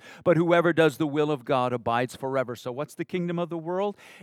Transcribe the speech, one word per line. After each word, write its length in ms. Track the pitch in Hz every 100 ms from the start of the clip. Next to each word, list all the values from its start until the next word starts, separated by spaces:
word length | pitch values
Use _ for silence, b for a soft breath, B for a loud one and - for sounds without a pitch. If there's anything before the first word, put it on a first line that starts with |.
| B B
But 140 | 180 160
whoever 340 | 170 175 170
does 260 | 160 156 127
the 100 | 156
will 240 | 147 151
of 140 | 147 120
God 280 | 135 123
abides 420 | 123 117 117 127 -
forever." 400 | 135 135 123 117
So 160 | 131
what's 220 | 123 151 -
the 80 |
kingdom 360 | 165 185 175 175
of 100 | 170
the 80 | 170
world? 400 | 160 185 208 202 B B